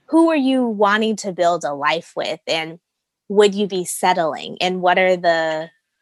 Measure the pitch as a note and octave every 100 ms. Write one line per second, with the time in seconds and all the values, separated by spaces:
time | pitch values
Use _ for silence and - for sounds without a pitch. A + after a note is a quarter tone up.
0 | - D#4+ E4 D#4 C4 C4 A#3+ G#3 G3+ G#3+
1 | A3 G#3 G#3 F3+ F3 F3 D3+ C#3+ D3 E3
2 | - E3 A#2 D#3+ - D#3+ D#3+ E3 _ _
3 | _ _ - G3+ G#3 G3 G3 F#3+ F3 -
4 | F#3+ F3+ D#3+ - - - F3+ F#3 F3+ F3+
5 | F#3 F3+ F3 E3 D#3+ D#3 E3 _ _ _